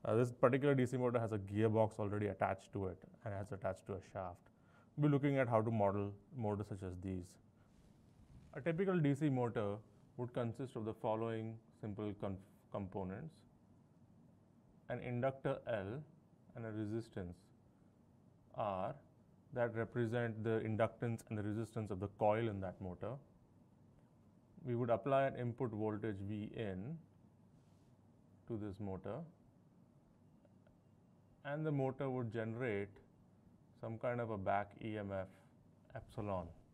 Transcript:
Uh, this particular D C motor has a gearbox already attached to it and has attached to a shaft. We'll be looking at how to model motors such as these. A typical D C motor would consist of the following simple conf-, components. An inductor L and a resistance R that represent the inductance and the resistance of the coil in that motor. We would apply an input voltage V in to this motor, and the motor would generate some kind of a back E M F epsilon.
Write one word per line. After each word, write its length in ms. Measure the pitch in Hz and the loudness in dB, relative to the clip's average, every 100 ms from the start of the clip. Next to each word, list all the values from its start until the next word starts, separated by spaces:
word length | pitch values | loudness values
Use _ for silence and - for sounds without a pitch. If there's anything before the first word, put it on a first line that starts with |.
Uh, 120 | - 110 | 2 4
this 180 | 123 | 2
particular 420 | 120 127 131 143 135 | 6 6 6 4 4
D 100 | 127 | 4
C 120 | 127 | 2
motor 200 | 123 120 | 2 2
has 140 | 113 | 0
a 60 | 107 | -2
gearbox 580 | 98 104 110 107 107 - | -2 4 6 6 4 2
already 300 | 104 104 104 | -2 0 0
attached 460 | 95 98 98 - | 2 0 0 -4
to 140 | 101 95 | -4 -4
it 100 | 85 - - 113 | -4 -14 -12 -8
and 80 | |
has 200 | 98 101 | -6 -6
attached 340 | 98 98 92 - | -4 -4 -4 -6
to 60 | |
a 80 | 95 - | -8 -8
shaft. 380 | 104 92 87 - - - - - - | -8 -8 -10 -20 -20 -20 -20 -14 2
We'll 120 | 147 | 4
be 40 | |
looking 240 | 143 143 139 | 4 4 4
at 80 | 123 | 4
how 140 | 117 | 4
to 100 | 110 | 4
model 400 | 113 101 101 101 104 - 135 | 4 4 4 -2 -4 -12 -4
motors 300 | 107 104 107 | 0 0 -2
such 160 | 101 | -6
as 100 | 95 90 | -6 -6
these. 240 | 95 92 90 - - - - - - - - - - - - | -4 -4 -6 -16 -20 -20 -20 -20 -20 -20 -20 -20 -20 -20 -14
A 80 | 151 | -4
typical 380 | 139 165 190 180 | -2 0 2 4
D 160 | 143 139 | 4 4
C 140 | 151 | 4
motor 480 | 131 120 117 104 104 - - - - | 4 2 2 0 -2 -8 -20 -20 -8
would 160 | 123 | -4
consist 420 | - 117 110 127 120 | -2 -2 -2 -6 -4
of 80 | |
the 100 | 110 | -4
following 600 | 110 120 110 113 113 110 113 - - | -2 0 0 0 -2 -4 -8 -16 -10
simple 340 | 110 101 107 98 | -8 -4 -4 -4
conf-, 180 | 104 95 - - - | -4 -6 -10 -20 -8
components. 640 | - 98 104 92 101 156 - - - - - - - - - - - - - - - - | -6 -4 -4 -4 -6 -10 -14 -20 -20 -20 -20 -20 -20 -20 -20 -20 -20 -20 -20 -20 -20 -8
An 100 | 123 | -6
inductor 580 | 123 123 127 131 143 135 - | -2 0 0 0 -4 -4 -2
L 360 | 113 95 127 151 - - - - 123 | -2 -2 -6 -10 -18 -20 -20 -18 -10
and 100 | 113 | -8
a 60 | |
resistance 680 | 107 107 113 113 - 90 87 - - - - - - - - - - - - | -4 -4 -4 -6 -8 -8 -10 -18 -20 -20 -20 -20 -20 -20 -20 -20 -20 -18 -6
R 400 | 110 95 101 143 - - - - - | -2 -2 -4 -6 -16 -20 -20 -20 -8
that 220 | 123 120 110 | 0 0 0
represent 680 | 113 120 117 120 120 110 | -2 0 0 2 -2 -2
the 160 | 110 113 110 | 2 2 2
inductance 540 | 107 110 - 120 113 - | 2 2 2 -2 -2 -4
and 80 | 110 | -4
the 60 | |
resistance 480 | 104 107 113 - 104 | -2 -2 -4 -4 -4
of 80 | 98 | -2
the 80 | 98 - | -4 2
coil 320 | 107 107 117 | 4 6 2
in 100 | 101 | 0
that 120 | 95 90 | -4 -6
motor. 300 | 95 87 101 139 - - - - - - - - - - - - - - 127 | -8 -6 -8 -8 -14 -20 -20 -20 -20 -20 -20 -20 -20 -20 -20 -20 -20 -12 -4
We 80 | |
would 160 | 120 123 | 0 2
apply 380 | 113 143 135 135 | 2 4 4 4
an 80 | 127 | 0
input 340 | 120 117 131 | -4 -2 -2
voltage 460 | 107 107 107 110 98 98 | 0 -2 0 -4 -4 -4
V 220 | 104 104 - | -6 -6 -6
in 420 | 110 92 110 165 - - - - - - - - - - - - - - - | -4 -4 -6 -8 -12 -20 -20 -20 -20 -20 -20 -20 -20 -20 -20 -20 -20 -20 -6
to 100 | 113 | -6
this 220 | 104 95 | -4 -6
motor, 380 | 104 92 101 110 165 - - - - - - - - - - - - - - - - - - - - - 143 | -6 -6 -6 -8 -10 -16 -20 -20 -20 -20 -20 -20 -20 -20 -20 -20 -20 -20 -20 -20 -20 -20 -20 -20 -20 -12 -6
and 180 | 147 | -2
the 80 | 156 | 2
motor 380 | 143 131 127 139 | 4 2 0 -2
would 240 | 127 117 | 0 -2
generate 560 | 113 110 113 127 101 101 - - - - - - - - - | -2 -2 -2 0 0 -2 -8 -20 -20 -20 -20 -20 -20 -20 -10
some 200 | 113 113 | -8 -4
kind 200 | 127 120 | -2 0
of 120 | 113 | -2
a 60 | 107 | -2
back 340 | 95 98 104 - | 2 2 0 -6
E 140 | 113 107 | -6 -4
M 140 | 101 | -2
F 160 | 98 92 - - - - - - - | -4 -4 -10 -20 -20 -20 -20 -16 -14
epsilon. 520 | - - 104 95 82 - - | -10 -6 -2 -2 -4 -12 -20